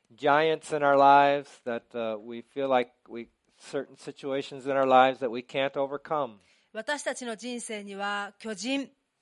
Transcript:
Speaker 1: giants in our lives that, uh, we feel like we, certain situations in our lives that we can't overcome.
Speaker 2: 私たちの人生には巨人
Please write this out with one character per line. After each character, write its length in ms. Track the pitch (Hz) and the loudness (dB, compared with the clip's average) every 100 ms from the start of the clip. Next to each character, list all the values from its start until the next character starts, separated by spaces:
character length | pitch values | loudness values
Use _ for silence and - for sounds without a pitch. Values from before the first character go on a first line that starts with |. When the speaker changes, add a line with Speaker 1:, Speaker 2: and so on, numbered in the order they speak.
| _ | _
Speaker 1:
giants 640 | 117 143 147 160 156 - 147 | -4 2 2 2 -2 -4 -2
in 60 | |
our 160 | 143 139 | 2 6
lives 480 | 139 139 143 143 135 - | 8 8 6 2 -4 -12
that, 160 | 127 117 - | -8 -8 -8
uh, 240 | 120 113 107 | -8 -6 -6
we 260 | 117 117 - | -10 -16 -12
feel 140 | 139 135 | -6 0
like 240 | 127 123 _ - | 0 0 _ -18
we, 220 | 117 113 _ _ _ | -16 -16 _ _ _
certain 380 | - 143 127 131 | -10 -8 -8 -12
situations 760 | - - 143 135 - 139 131 | -16 -12 -6 -6 -6 -8 -2
in 60 | 135 | 2
our 80 | |
lives 360 | 131 127 131 127 | 6 8 6 4
that 100 | 131 | -4
we 100 | 120 | -6
can't 300 | - 143 135 | -6 -4 -4
overcome. 640 | 147 139 143 - 156 127 101 _ _ _ | -4 -6 -8 -6 -4 -6 -8 _ _ _
Speaker 2:
私 280 | 214 220 294 | -12 -8 -8
た 120 | 311 | -8
ち 100 | 262 | -8
の 120 | 240 214 | -10 -10
人 220 | 247 240 | -10 -10
生 220 | - 214 | -10 -12
に 120 | 202 196 | -12 -8
は 380 | 202 202 202 - | -6 -6 -8 -12
巨 140 | 226 | -12
人 360 | 196 226 277 269 _ _ _ | -8 -4 -4 -6 _ _ _